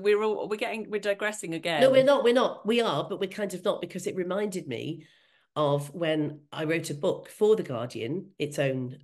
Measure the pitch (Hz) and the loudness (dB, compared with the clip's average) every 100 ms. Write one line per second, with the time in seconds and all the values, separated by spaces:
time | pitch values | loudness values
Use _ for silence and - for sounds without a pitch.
0 | 196 208 214 214 175 214 233 220 196 208 | 2 4 2 0 -2 -2 -2 -4 -6 -4
1 | 202 202 208 214 180 165 170 160 262 262 | -2 -2 -2 -4 -6 -4 0 6 6 6
2 | 262 277 233 247 208 - 202 233 226 147 | 6 6 4 4 2 0 0 2 2 0
3 | 160 185 190 196 202 180 208 - 175 185 | -2 -4 -6 -4 -6 -4 -2 -2 -4 -8
4 | 180 175 180 185 208 185 151 113 123 160 | -6 -4 -4 -2 -4 -4 -6 -6 -6 -10
5 | - _ _ _ _ - 147 143 143 180 | -12 _ _ _ _ 0 2 2 -2 -4
6 | 165 156 147 - - 143 156 165 160 143 | 0 0 0 -4 -12 -6 -2 -2 -2 -2
7 | 180 - - - 214 214 165 120 123 113 | -2 -2 -6 0 4 4 2 -4 -6 -6
8 | 117 170 - - 147 147 139 131 123 131 | -6 -6 -8 -8 -6 0 0 0 -4 -10